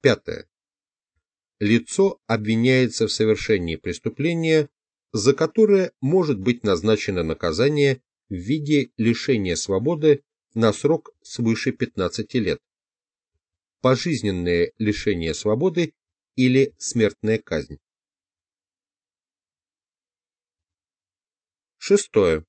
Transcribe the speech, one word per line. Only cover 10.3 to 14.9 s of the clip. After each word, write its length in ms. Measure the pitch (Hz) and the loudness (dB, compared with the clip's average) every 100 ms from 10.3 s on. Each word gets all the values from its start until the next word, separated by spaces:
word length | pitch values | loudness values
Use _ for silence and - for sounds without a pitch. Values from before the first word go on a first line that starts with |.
| _ _ 113 | _ _ 0
на 180 | 113 | 0
срок 380 | 104 151 160 - _ | 2 0 0 -2 _
свыше 500 | - - 117 113 - | -18 -4 0 0 -2
пятнадцати 680 | 123 120 - 90 - 104 127 | -4 -6 -4 -4 -4 -6 -4
лет, 220 | 98 73 _ _ _ _ _ _ _ _ _ _ _ _ | -2 -4 _ _ _ _ _ _ _ _ _ _ _ _
пожизненное 880 | 127 131 175 135 104 92 87 87 85 _ | 0 0 0 -2 -2 -2 0 0 0 _
лишение 560 | 107 | -4